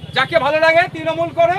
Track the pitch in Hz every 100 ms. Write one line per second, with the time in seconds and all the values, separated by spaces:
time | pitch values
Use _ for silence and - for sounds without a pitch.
0 | - 247 262 311 269 311 320 330 359 330
1 | 320 320 339 330 339